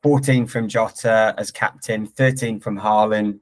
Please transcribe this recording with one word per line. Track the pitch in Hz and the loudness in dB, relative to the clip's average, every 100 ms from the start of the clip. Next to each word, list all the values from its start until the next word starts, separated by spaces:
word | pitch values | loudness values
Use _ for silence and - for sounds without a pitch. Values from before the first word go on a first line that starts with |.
fourteen | 147 139 135 127 117 | 2 2 2 2 0
from | 117 107 | -4 -2
Jota | 117 110 - 117 110 110 - | -2 -2 -2 2 2 2 0
as | 104 | -8
captain, | - 110 - - 107 107 | -4 -4 -4 -6 -4 -6
thirteen | - 131 127 117 107 | 0 0 0 -4 -6
from | - 98 | -6 -4
Haaland, | 107 107 107 107 104 101 | 0 2 2 2 -2 -4